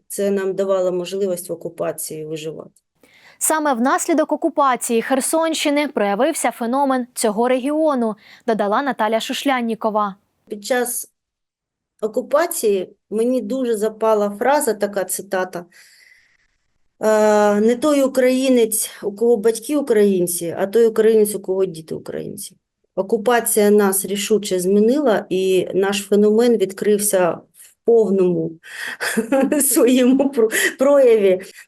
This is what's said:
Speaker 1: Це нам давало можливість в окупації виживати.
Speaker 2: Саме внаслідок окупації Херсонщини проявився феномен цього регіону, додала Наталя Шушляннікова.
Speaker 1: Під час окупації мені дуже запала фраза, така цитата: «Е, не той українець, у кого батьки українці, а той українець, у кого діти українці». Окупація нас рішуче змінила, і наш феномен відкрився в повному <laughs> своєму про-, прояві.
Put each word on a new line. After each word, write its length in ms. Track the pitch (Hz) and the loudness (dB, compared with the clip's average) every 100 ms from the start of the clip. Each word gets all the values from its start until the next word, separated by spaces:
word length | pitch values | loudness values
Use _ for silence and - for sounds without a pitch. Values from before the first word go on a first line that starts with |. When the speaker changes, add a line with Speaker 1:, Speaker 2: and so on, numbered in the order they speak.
| _ - | _ -6
Speaker 1:
Це 160 | 202 | -2
нам 240 | 202 190 185 | -2 -2 -4
давало 360 | 196 190 180 | -2 0 0
можливість 580 | 180 175 196 196 175 - | -2 -6 -6 -4 -6 -8
в 40 | |
окупації 720 | 165 170 - 170 160 - 156 156 | -10 -10 -8 -8 -6 -10 -12 -10
виживати. 440 | 156 156 - - _ _ _ _ _ - _ | -10 -10 -12 -18 _ _ _ _ _ -20 _
Speaker 2:
Саме 360 | - 311 294 | -2 0 0
внаслідок 580 | 233 262 349 - 311 302 | 0 0 0 0 0 0
окупації 680 | 302 320 294 277 240 - 226 | -2 -2 0 0 0 0 -2
Херсонщини 840 | - 269 - 320 320 302 302 285 294 | 0 -2 0 0 0 -2 0 0 -2
проявився 640 | - 202 202 294 302 247 | -2 -2 0 0 0 -4
феномен 560 | - 233 269 277 262 240 | -4 -4 -2 0 -2 -4
цього 340 | - 226 202 247 | -4 -2 0 0
регіону, 680 | 254 262 302 311 262 226 202 - - - | 0 0 0 0 0 -2 -6 -14 -8 -4
додала 340 | 220 202 220 | -2 0 0
Наталя 380 | 277 - 214 220 | -2 -2 -2 -2
Шушляннікова. 960 | - 254 277 254 233 220 220 208 202 190 _ _ _ | -4 -4 -2 -2 -2 -4 -2 -2 -4 -6 _ _ _
Speaker 1:
Під 180 | 214 202 | -14 -4
час 460 | 254 247 - - _ _ _ _ _ _ _ _ _ | -2 -2 -6 -12 _ _ _ _ _ _ _ _ _
окупації 920 | 214 233 - 285 339 - 214 196 - _ _ | -6 -4 -2 0 0 -2 0 0 -4 _ _
мені 320 | 208 240 254 | -4 -2 -2
дуже 360 | 202 262 240 214 | -4 -4 -2 -2
запала 520 | 220 214 220 214 208 | -4 -2 0 2 0
фраза, 440 | 202 254 294 294 | -2 0 0 0
така 300 | 202 202 202 | -2 -4 -4
цитата: 600 | 185 - 185 190 185 175 175 - - _ _ _ _ _ _ _ _ _ _ _ | -6 -8 -6 -6 -6 -10 -16 -20 -20 _ _ _ _ _ _ _ _ _ _ _
«Е, 600 | 214 214 214 208 208 208 | 0 2 4 4 4 4
не 140 | 220 247 | 2 2
той 280 | 302 285 | 2 2
українець, 840 | 262 262 254 254 269 247 220 - - - | 2 2 2 2 2 2 2 -2 -6 -8
у 120 | 208 202 | -10 -2
кого 220 | 233 233 | 2 2
батьки 400 | 226 214 - 294 | 2 -2 -4 -4
українці, 800 | 277 214 202 185 175 - 170 - | 0 2 4 2 -2 -4 -8 -6
а 100 | 196 | -2
той 200 | 220 226 | 2 2
українець, 480 | 220 220 220 208 196 | 4 4 4 2 -2
у 40 | |
кого 260 | 196 190 190 | -4 -2 -2
діти 300 | 160 160 156 | -4 -12 -12
українці». 640 | - - - - - - _ _ _ - | -10 -12 -12 -14 -16 -20 _ _ _ -8
Окупація 760 | 196 226 220 233 226 220 208 | -2 -2 2 0 0 2 4
нас 340 | 208 202 190 180 | 4 4 0 -4
рішуче 540 | 202 202 208 202 185 | -6 0 -2 0 -2
змінила, 680 | 180 202 220 285 269 190 - | 2 2 4 2 2 0 -2
і 380 | 185 190 185 175 | -2 0 0 0
наш 280 | 190 196 202 | -2 -2 -2
феномен 560 | - 208 208 220 240 220 | 0 2 4 4 2 2
відкрився 720 | 190 - 202 202 202 190 175 - - | -2 -2 0 0 0 2 0 -2 -12
в 220 | _ - _ - | _ -20 _ 2
повному 640 | 233 196 196 180 170 165 160 - - - - - | 4 4 2 2 0 -4 -10 -18 -14 -12 -8 -4
<laughs> 520 | - 226 269 247 294 | -4 0 0 2 0
своєму 680 | 277 320 240 254 247 269 277 | 0 2 4 4 4 4 2
про-, 200 | 233 220 220 220 - | 2 0 2 -2 0
прояві. 600 | 269 285 254 220 196 180 - - | 4 6 6 6 4 2 -4 -20